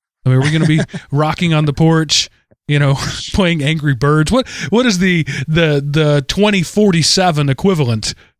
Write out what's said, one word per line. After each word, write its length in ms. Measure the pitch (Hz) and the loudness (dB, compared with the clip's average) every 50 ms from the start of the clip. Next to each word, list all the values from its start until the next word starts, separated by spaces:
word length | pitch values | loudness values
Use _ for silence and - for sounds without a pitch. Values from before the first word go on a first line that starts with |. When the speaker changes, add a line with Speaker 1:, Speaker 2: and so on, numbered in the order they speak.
| _ _ _ _ - | _ _ _ _ -2
Speaker 1:
I 60 | 127 | 0
mean, 80 | 127 127 | 2 2
are 40 | 135 | 2
we 80 | 151 | 2
gonna 160 | 151 160 160 | 0 0 2
be 140 | 156 156 165 208 - - | 2 2 0 0 -4 -6
Speaker 2:
<laughs> 140 | 175 - - 135 | -12 -10 -6 -2
Speaker 1:
rocking 400 | 143 151 156 156 - 180 170 160 | -2 -2 -2 -2 -2 -2 0 0
on 100 | 151 156 | 0 0
the 60 | 147 139 | 0 0
porch, 560 | - 160 160 165 160 160 143 - - - - _ _ _ _ _ _ _ | 2 2 2 4 2 0 0 -2 -4 -4 -6 _ _ _ _ _ _ _
you 120 | - 147 143 | -2 0 2
know, 140 | 143 135 139 | 2 2 0
<laughs> 380 | - - - - - - - - | -2 -4 -6 -8 -8 -8 -4 -2
playing 280 | - 190 175 170 156 135 | 0 0 0 0 0 -2
Angry 320 | 147 160 160 143 151 135 | -2 -2 0 0 -2 0
Birds? 380 | 110 143 147 151 156 156 151 208 | 0 2 2 2 2 2 2 0
What, 160 | 262 247 - - - - - | 0 -2 -2 -8 -12 -6 -2
what 140 | - 233 262 | 0 2 2
is 120 | 247 202 175 | 2 0 2
the, 240 | 190 185 180 170 143 139 139 139 131 | 0 0 0 0 -2 -4 -6 -6 -4
the, 380 | 156 156 170 165 156 147 143 143 | -2 0 2 2 2 0 0 -2
the 400 | 147 143 156 151 147 147 143 135 | -2 0 0 2 2 2 0 0
twenty 360 | - - 190 202 214 202 190 160 | -2 -2 0 0 2 2 0 -2
forty-seven 840 | - - 208 214 202 170 165 139 - - 190 185 180 165 147 147 139 | -2 0 2 2 2 2 2 0 0 0 2 0 0 0 0 0 0
equivalent 640 | 131 - - 196 190 156 143 120 117 110 104 - - - - _ _ | -2 0 0 0 0 2 0 0 -2 -2 -4 -8 -10 -12 -18 _ _